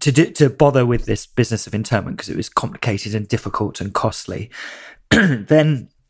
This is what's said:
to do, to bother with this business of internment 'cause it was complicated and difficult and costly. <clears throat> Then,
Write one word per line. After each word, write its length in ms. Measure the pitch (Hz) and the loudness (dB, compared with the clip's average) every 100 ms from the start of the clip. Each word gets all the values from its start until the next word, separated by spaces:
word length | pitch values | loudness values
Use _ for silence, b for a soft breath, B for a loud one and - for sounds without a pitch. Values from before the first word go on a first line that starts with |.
to 120 | 151 | 2
do, 180 | 131 170 | 4 4
to 180 | - 143 | 4 2
bother 340 | - 143 135 123 | 4 4 4 2
with 200 | 120 - | 0 0
this 200 | 107 - | -4 -4
business 400 | - 117 113 - | 0 0 0 -4
of 80 | |
internment 440 | 104 110 107 90 - | -6 -2 -2 -2 -10
'cause 100 | - | -8
it 80 | - | -8
was 120 | - | -4
complicated 640 | - - - - 101 104 | -4 -4 -4 -4 -2 -4
and 140 | 107 101 | -4 -2
difficult 520 | 113 101 - 104 - | -4 -4 -4 -4 -4
and 120 | 98 | -6
costly. 580 | - 113 - - 95 113 B B B | -2 -2 -4 -8 -10 -10 B B B
<clears throat> 300 | B B - | B B 0
Then, 800 | 220 190 123 98 151 156 139 - _ _ | 2 4 2 2 4 4 0 -4 _ _